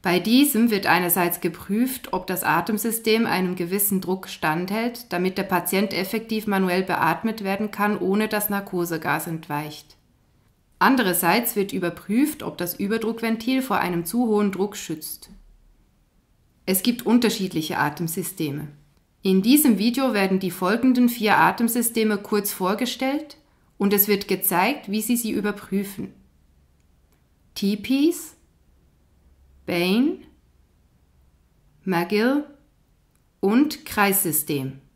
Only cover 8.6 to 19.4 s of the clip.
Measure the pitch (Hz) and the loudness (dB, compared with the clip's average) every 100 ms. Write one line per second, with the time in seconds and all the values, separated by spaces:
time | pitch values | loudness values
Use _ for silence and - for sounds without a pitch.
8.6 | 196 180 170 160 156 151 165 160 - 147 | -4 -4 -2 -2 -2 -2 -4 -8 -6 -6
9.6 | 151 151 - _ _ _ _ _ _ _ | -6 -12 -20 _ _ _ _ _ _ _
10.6 | _ _ 202 262 196 175 170 202 233 208 | _ _ 4 4 2 2 4 2 2 -2
11.6 | 196 190 170 170 - 220 294 - - - | -2 -2 -4 -6 -2 2 2 0 -10 -6
12.6 | 175 - 202 220 220 226 226 226 240 262 | -8 -4 -2 -2 -2 -4 -2 -2 0 -2
13.6 | 262 202 175 170 170 240 240 208 208 185 | 0 -2 0 -2 -2 -2 2 2 2 0
14.6 | 202 - - 160 - - - - - _ | -4 -4 -10 -10 -10 -14 -18 -20 -20 _
15.6 | _ _ _ _ _ _ _ _ _ _ | _ _ _ _ _ _ _ _ _ _
16.6 | - 190 247 240 - 233 226 - 190 156 | -2 0 0 -2 2 4 4 0 -4 -4
17.6 | 160 175 147 147 165 190 175 - 156 143 | -4 -2 -2 -2 -6 -4 -8 -4 -4 -4
18.6 | 156 - _ _ _ _ 196 190 | -10 -14 _ _ _ _ 2 4